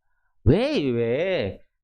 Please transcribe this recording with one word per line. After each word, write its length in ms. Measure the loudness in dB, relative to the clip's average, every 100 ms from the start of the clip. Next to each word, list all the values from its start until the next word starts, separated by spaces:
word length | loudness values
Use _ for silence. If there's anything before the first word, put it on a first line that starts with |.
| _ _ _ _
왜, 340 | 2 2 2 0 0
왜, 720 | 0 0 0 -2 -2 -4 -8 -18 _